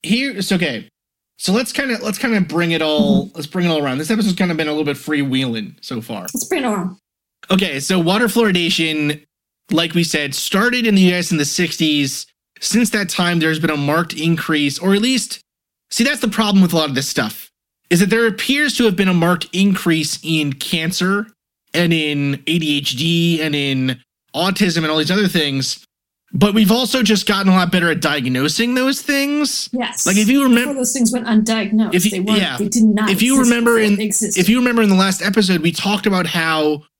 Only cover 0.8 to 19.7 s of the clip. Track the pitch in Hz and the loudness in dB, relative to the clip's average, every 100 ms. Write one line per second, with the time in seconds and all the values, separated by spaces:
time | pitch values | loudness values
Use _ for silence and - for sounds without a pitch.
0.8 | - _ _ _ _ _ - 214 254 - | -12 _ _ _ _ _ -2 -2 -2 -4
1.8 | 277 220 214 - 254 214 170 165 170 165 | -4 -4 -6 -4 -2 0 0 0 0 0
2.8 | 156 151 147 - - - 147 185 175 156 | 0 2 2 2 0 -10 -8 -2 0 0
3.8 | 143 131 156 220 208 175 180 160 151 151 | -2 -4 -2 -2 0 0 -2 -2 -2 -2
4.8 | 147 139 - 151 139 131 131 113 101 - | -4 -4 -4 -2 0 -2 -2 -4 -8 -14
5.8 | - 123 117 104 90 - - 359 247 202 | -10 -10 -8 -10 -10 -10 -4 -4 -2 -4
6.8 | 180 - _ _ _ _ - 190 190 139 | -6 -10 _ _ _ _ -2 -2 0 -4
7.8 | 135 185 165 202 233 233 220 180 165 160 | -2 0 2 2 2 2 2 2 0 0
8.8 | 160 156 147 151 _ _ _ _ _ 156 | -2 -2 -2 -4 _ _ _ _ _ -2
9.8 | 170 170 165 151 143 139 - 190 240 247 | 0 0 0 -2 -4 -6 -2 0 0 0
10.8 | 233 196 180 180 175 160 143 - 170 - | 2 4 4 2 -2 -2 -2 -2 -4 -2
11.8 | 160 147 135 - - _ _ _ - 214 | 0 0 -2 -6 -14 _ _ _ -2 0
12.8 | 233 214 196 - 175 170 160 156 160 151 | 2 -2 -4 -2 0 2 0 0 -2 -2
13.8 | 143 156 165 - 160 165 - 156 143 139 | 0 0 -2 -2 0 0 0 0 0 -2
14.8 | 185 202 240 262 - - _ _ _ _ | 0 2 2 0 -4 -12 _ _ _ _
15.8 | _ - 247 285 233 202 214 196 180 165 | _ -2 0 0 -2 0 2 4 4 2
16.8 | 151 135 135 - 107 - - _ _ _ | 0 -2 -4 -4 -4 -6 -20 _ _ _
17.8 | _ 170 180 226 233 208 - 277 294 - | _ 2 4 2 2 0 -2 0 0 2
18.8 | 233 180 190 175 160 175 - 185 202 | 2 2 2 2 2 0 -2 0 2